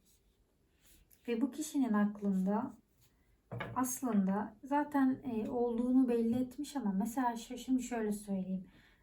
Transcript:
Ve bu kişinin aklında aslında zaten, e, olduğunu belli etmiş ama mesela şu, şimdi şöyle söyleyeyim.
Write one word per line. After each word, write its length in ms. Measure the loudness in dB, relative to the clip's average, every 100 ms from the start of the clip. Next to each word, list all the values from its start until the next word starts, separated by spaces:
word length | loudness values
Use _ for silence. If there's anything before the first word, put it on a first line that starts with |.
| _ _ _ _ _ _ _ _ _ -20 _ -14 -4
Ve 120 | -2
bu 100 | -2
kişinin 420 | -4 -4 0 2
aklında 840 | 4 2 0 0 0 2 0 -2 -10 _ _ _ _ _ _ -14 -10 -6
aslında 800 | -4 -2 -2 0 2 2 2 -2 -8
zaten, 560 | -2 0 2 2 2 2
e, 240 | -4 -4 -2
olduğunu 600 | 0 0 2 4 6 6
belli 300 | 4 2 2
etmiş 380 | -2 -4 -8 -4
ama 160 | -2
mesela 440 | 0 0 0 0 -2
şu, 220 | -8 -10
şimdi 240 | 0 0
şöyle 300 | 0 -2 -2
söyleyeyim. 520 | -2 -4 -4 -2 -4 -6 -20 -20 _